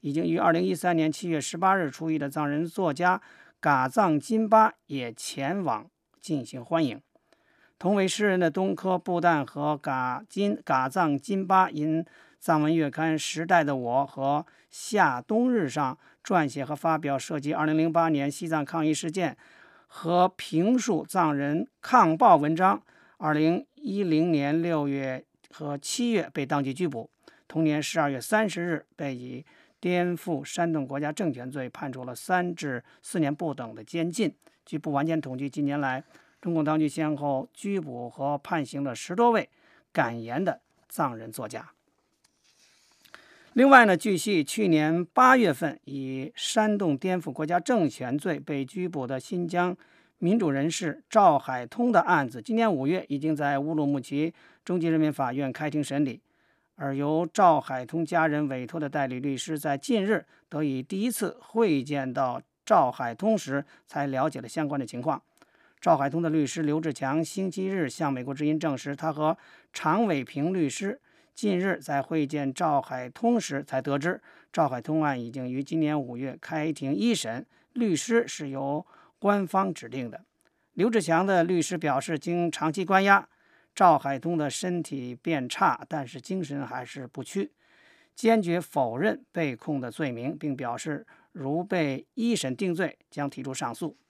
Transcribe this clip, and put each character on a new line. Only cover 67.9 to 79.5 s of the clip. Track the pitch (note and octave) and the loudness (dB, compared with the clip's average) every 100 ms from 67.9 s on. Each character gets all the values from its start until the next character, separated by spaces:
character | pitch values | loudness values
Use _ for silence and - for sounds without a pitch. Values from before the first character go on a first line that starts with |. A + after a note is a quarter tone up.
| - D#3 | -2 -2
美 | C3 | -2
国 | B2+ | -6
之 | C#3 D3+ | -2 0
音 | D#3 | 0
证 | D#3+ C3+ | 0 -4
实， | C#3+ C#3+ | -6 -6
他 | D#3+ | -6
和 | D3 D3+ E3+ - - _ | 0 0 -2 -8 -20 _
常 | - D#3 F3+ A3+ | -4 0 2 2
伟 | D3+ | 0
平 | B2 C#3+ D3+ | -2 -4 -2
律 | F#3+ D3+ | 0 -2
师 | - G3 C4 _ _ _ - | -2 -6 -8 _ _ _ -4
近 | G#3+ F3+ | -2 0
日 | F#3+ F3+ | 0 -2
在 | C#3 C#3+ | -2 -4
会 | C3+ E3 C#3+ | -2 -2 -2
见 | D3+ C#3 | -2 -4
赵 | C3 E3+ C#3+ | -2 0 0
海 | - C3 B2+ | -2 -10 -10
通 | - A#3 A#3+ | -2 0 2
时 | - C#3 | 0 -6
才 | C#3 C3+ | -4 -4
得 | C3+ C#3 | 0 0
知， | D#3 F#3 - - _ | 0 -4 -10 -20 _
赵 | - D3+ | 0 0
海 | B2 | 0
通 | C#3 D#3 | -2 0
案 | D3+ C3 | 0 -2
已 | A#2 | -6
经 | B2+ B2+ | -8 -6
于 | B2+ | -6
今 | C#3 D#3+ | -4 -2
年 | D3+ D3+ | 0 -2
五 | B2 A#2+ | -4 -8
月 | C3 B2 | -8 -10
开 | - D#3+ D#3 | -8 -6 -4
庭 | D3+ C#3 D#3 | -4 -4 0
一 | A3+ | 0
审， | A3 A2 A#2 - _ _ | 0 -2 -8 -10 _ _
律 | - A3+ D#3 | -4 0 0
师 | - A#3 A#3 | 0 0 0
是 | - D3 | -8 -8
由 | C3+ C#3 D3 - - _ _ | -6 -4 -6 -6 -20 _ _
官 | G3+ G3+ | 0 0
方 | F#3+ | 2